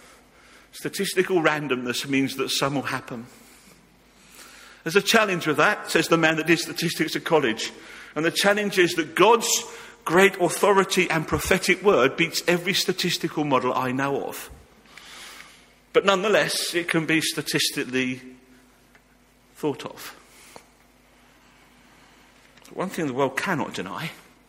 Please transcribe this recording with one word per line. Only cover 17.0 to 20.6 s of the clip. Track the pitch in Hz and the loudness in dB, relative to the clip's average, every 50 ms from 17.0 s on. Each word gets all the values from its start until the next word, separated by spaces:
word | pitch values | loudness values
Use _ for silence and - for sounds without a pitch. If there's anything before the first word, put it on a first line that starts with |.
| 156 | 0
be | 147 160 160 147 | 2 0 0 0
statistically | - - 156 143 - - 147 - - - 147 135 123 123 131 131 127 127 127 - - - - _ _ - _ _ _ _ _ _ _ _ _ _ _ _ _ _ _ _ _ _ _ _ | -2 -4 -6 -6 -4 -2 -2 -2 -2 -2 -4 -6 -4 -2 -2 -2 -2 -4 -8 -12 -18 -20 -20 _ _ -20 _ _ _ _ _ _ _ _ _ _ _ _ _ _ _ _ _ _ _ _
thought | - - 151 131 - - | -6 -4 -4 -4 -4 -8
of." | - - - - - - - - - - - - - - - | -14 -14 -14 -16 -18 -18 -20 -20 -20 -20 -20 -20 -20 -20 -20